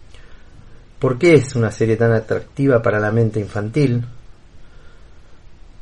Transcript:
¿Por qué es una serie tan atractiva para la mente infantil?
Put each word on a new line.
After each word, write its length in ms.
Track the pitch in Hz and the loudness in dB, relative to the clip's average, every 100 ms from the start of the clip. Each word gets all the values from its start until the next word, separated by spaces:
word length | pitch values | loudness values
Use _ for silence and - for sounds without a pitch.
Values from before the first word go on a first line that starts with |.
| - - - - - - - - - - | -20 -20 -20 -20 -20 -20 -20 -20 -20 -4
¿Por 220 | 127 123 | -4 2
qué 140 | 175 | 6
es 240 | 147 120 123 | 6 4 -2
una 120 | 107 | -2
serie 280 | - 113 110 | 0 -2 2
tan 160 | 117 | 2
atractiva 680 | 110 - 107 - - 135 117 | 2 0 -6 -6 -2 2 2
para 200 | 117 107 | 2 0
la 100 | 104 | 0
mente 300 | 117 110 107 | 2 0 -2
infantil? 640 | 95 104 107 151 131 120 120 - - - - - - - - - - - - - - - - - | -6 -6 -4 0 0 0 -4 -12 -20 -20 -20 -20 -20 -20 -20 -20 -20 -20 -20 -20 -20 -20 -20 -20